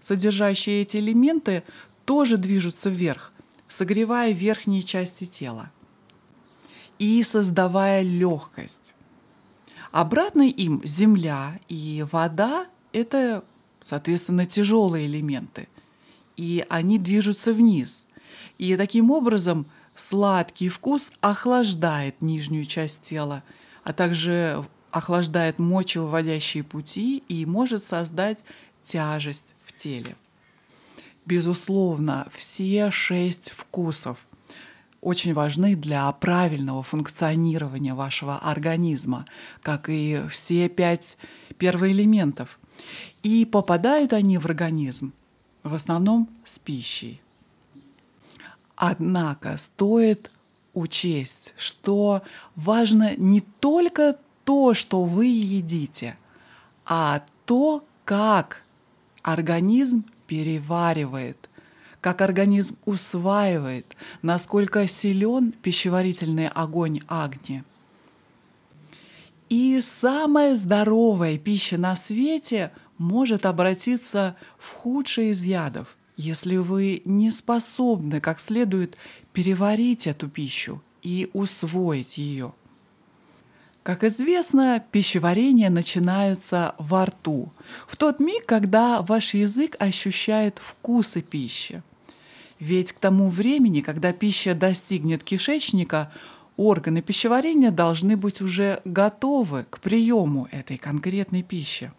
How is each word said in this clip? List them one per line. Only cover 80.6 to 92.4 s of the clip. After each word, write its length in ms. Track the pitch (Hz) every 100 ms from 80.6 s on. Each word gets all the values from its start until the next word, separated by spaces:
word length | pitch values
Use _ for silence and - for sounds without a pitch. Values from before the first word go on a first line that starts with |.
| - 147 - _
и 280 | 175 180 -
усвоить 840 | 196 196 - 165 180 180 139 127 -
ее. 360 | 147 135 123 - _ _ _ _ _ _ _ _ _ _ _ _
Как 200 | - 180
известно, 800 | 220 220 285 359 339 269 262 233 -
пищеварение 800 | 208 190 180 170 190 269 240 196
начинается 1080 | 170 170 180 175 190 202 190 - 180 170 -
во 280 | 151 185 190
рту, 460 | - - 147 160 _ - - -
в 80 | -
тот 240 | 302 294
миг, 260 | 302 453 -
когда 560 | 220 196 214 240 226
ваш 320 | 175 220 -
язык 440 | 202 208 226 311 -
ощущает 800 | 202 - 196 - - 214 208 -
вкусы 640 | - - - 240 - 170
пищи. 600 | - 151 120 - - 165 - _ - - - -